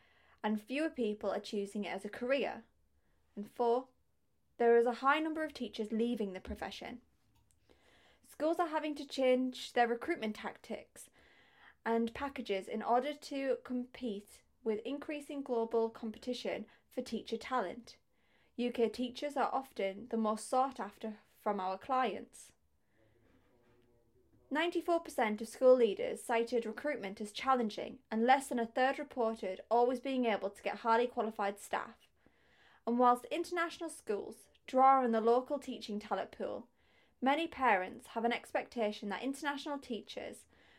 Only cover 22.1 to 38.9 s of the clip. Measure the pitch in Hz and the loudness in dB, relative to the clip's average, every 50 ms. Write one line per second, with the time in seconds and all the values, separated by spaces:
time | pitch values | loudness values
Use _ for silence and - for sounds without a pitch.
22.1 | - 190 - - - - - - _ _ _ _ _ _ _ _ _ _ _ _ | -2 -4 -10 -14 -18 -20 -20 -20 _ _ _ _ _ _ _ _ _ _ _ _
23.1 | _ _ _ _ _ _ _ _ _ _ _ _ _ _ _ _ _ _ _ _ | _ _ _ _ _ _ _ _ _ _ _ _ _ _ _ _ _ _ _ _
24.1 | _ _ _ _ _ _ _ - 262 302 330 349 349 349 320 - 339 330 330 330 | _ _ _ _ _ _ _ -4 -2 0 0 0 0 0 0 2 0 0 0 -2
25.1 | - - 233 214 208 208 226 - - - 262 254 254 254 240 208 190 - - - | 0 0 0 0 0 -2 -6 -8 0 6 8 8 10 10 8 4 2 0 -2 -4
26.1 | - 214 - - 240 226 233 233 247 233 - 214 214 - - 294 285 208 196 190 | -4 -6 -4 0 0 0 0 2 0 -2 -2 -2 -6 -4 -4 -4 -4 -4 -6 -8
27.1 | 202 - 214 208 - - - 269 262 247 240 214 - - - - - - _ - | -8 -8 -10 -10 -8 -4 2 2 2 2 2 -2 -4 -6 -8 -8 -10 -14 _ -4
28.1 | 220 220 226 247 262 277 269 - 269 240 233 226 - 262 254 269 269 302 285 285 | -2 2 6 6 6 4 4 -2 -2 -2 -2 -2 0 2 2 2 2 -2 -6 -8
29.1 | - 262 226 220 226 220 - 185 190 - - - 220 240 240 247 262 247 - 277 | -4 -2 -2 -2 -2 -4 -6 -6 -6 -6 -2 2 4 6 6 4 4 0 -2 -2
30.1 | 269 254 247 226 208 190 190 196 - - - 202 - 208 - 233 226 233 240 240 | 0 2 2 2 2 2 0 -4 -6 -4 -6 -6 -4 -2 2 4 4 4 4 2
31.1 | - 240 220 220 220 - 202 202 202 - - - - - - - 220 _ _ _ | 0 -2 -2 -2 -2 -2 -2 -2 -4 -6 -8 -4 -4 -4 -4 -6 -14 _ _ _
32.1 | _ _ _ _ _ _ _ _ _ _ _ - - - - 226 240 240 254 247 | _ _ _ _ _ _ _ _ _ _ _ -20 -20 -10 -4 -2 2 6 6 6
33.1 | 247 247 - - 294 330 339 - 359 349 330 339 - - 349 320 - - - - | 6 4 2 -4 -4 -4 -4 -2 -2 -2 -2 -2 -4 -8 -10 -10 -10 -10 -6 -4
34.1 | 208 196 - - 220 - - _ _ _ - - - 254 262 269 269 262 254 233 | -4 -4 -4 -8 -12 -16 -20 _ _ _ -8 0 4 6 8 8 8 8 6 4
35.1 | 226 220 214 226 240 254 254 - 294 277 - 262 240 - - - 202 208 - - | 2 4 6 6 4 4 4 0 -4 -4 -4 -8 -10 -10 -8 -8 -8 -6 -4 -4
36.1 | 202 190 - - - - 196 - - - 240 _ _ _ _ _ _ _ _ _ | -4 -4 -4 -6 -8 -8 -6 -6 -6 -8 -12 _ _ _ _ _ _ _ _ _
37.1 | _ - 247 262 285 311 330 320 - - 269 240 208 180 185 196 220 226 - - | _ -2 0 2 2 2 0 -4 -2 2 4 4 4 4 2 -2 -8 -14 -14 -8
38.1 | - 233 220 240 240 - - - - - - - - 247 220 208 | -4 0 0 0 0 0 -4 -4 -4 -4 -4 -4 -4 -2 -2 -2